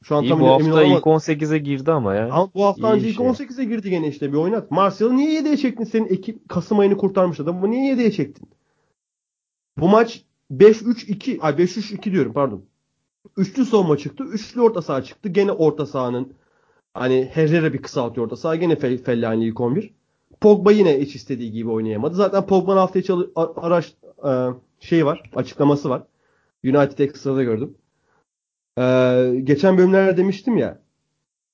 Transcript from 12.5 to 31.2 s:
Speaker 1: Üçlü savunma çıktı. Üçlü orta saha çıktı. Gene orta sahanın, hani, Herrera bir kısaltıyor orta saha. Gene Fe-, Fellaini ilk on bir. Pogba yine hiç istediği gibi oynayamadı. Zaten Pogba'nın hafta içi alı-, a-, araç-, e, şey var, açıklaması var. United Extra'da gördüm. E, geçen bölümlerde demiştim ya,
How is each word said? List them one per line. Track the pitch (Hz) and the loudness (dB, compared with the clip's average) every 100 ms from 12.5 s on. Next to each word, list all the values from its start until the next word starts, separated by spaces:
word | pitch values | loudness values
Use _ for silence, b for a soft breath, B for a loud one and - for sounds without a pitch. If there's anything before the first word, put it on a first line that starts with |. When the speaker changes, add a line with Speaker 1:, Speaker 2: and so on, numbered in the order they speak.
| 95 - _ _ _ _ _ - - | -4 -16 _ _ _ _ _ -10 -6
Speaker 1:
Üçlü | 190 269 247 | -4 -2 0
savunma | 214 170 143 | 2 2 0
çıktı. | 151 - | -4 -12
Üçlü | 254 208 - 240 | -10 -10 -8 0
orta | 233 180 | 0 0
saha | 160 135 | -4 -6
çıktı. | 135 - 208 | -6 -10 -4
Gene | 185 196 | 0 0
orta | 170 160 151 139 | 2 0 0 -4
sahanın, | 139 123 123 135 - _ _ _ _ _ | -4 -4 -6 -8 -14 _ _ _ _ _
hani, | - 127 131 131 | -6 0 0 0
Herrera | 160 156 170 156 | -2 0 2 0
bir | 135 | -4
kısaltıyor | - 143 117 120 113 | -8 -6 -4 -4 -6
orta | 117 | -6
saha. | 160 165 | -4 -2
Gene | 175 | 0
Fe-, | 147 131 127 | 0 -2 -4
Fellaini | 131 120 113 113 113 | -4 -2 -2 -2 -2
ilk | 117 | -2
on | 120 165 | -4 -4
bir. | 220 _ _ _ _ - | -6 _ _ _ _ 2
Pogba | 214 196 196 | 4 6 6
yine | 214 180 139 | 4 4 2
hiç | 139 123 | -2 -8
istediği | - 123 117 | -10 -8 -8
gibi | 113 113 | -8 -4
oynayamadı. | 110 110 107 147 180 | -4 -4 -4 -4 0
Zaten | 190 196 196 | 0 0 2
Pogba'nın | 190 180 190 | 0 2 2
hafta | 185 185 | 2 -2
içi | 180 | -2
alı-, | 180 - 165 | -2 -4 -4
a-, | 165 - 170 | -6 -4 -2
araç-, | 175 - _ - - 139 | 0 -2 _ -20 -8 -4
e, | 127 127 127 _ _ | -2 -2 -6 _ _
şey | - 165 147 | -2 0 0
var, | 165 - - | -2 -8 -8
açıklaması | 160 - 143 143 127 | -6 0 2 2 -2
var. | 143 - _ _ _ _ _ 127 | -6 -8 _ _ _ _ _ 0
United | 143 139 - | 2 2 0
Extra'da | 139 - 139 135 | -4 -4 -4 -2
gördüm. | 123 110 147 - _ _ _ _ _ _ _ _ _ 123 | -2 -4 -6 -14 _ _ _ _ _ _ _ _ _ -2
E, | 127 127 127 127 127 127 | 2 4 4 2 2 0
geçen | 131 143 190 185 | 0 2 4 4
bölümlerde | 185 190 190 180 | 4 4 4 2
demiştim | 196 196 254 196 | 0 -2 -2 -2
ya, | 101 - _ _ _ _ | -2 -6 _ _ _ _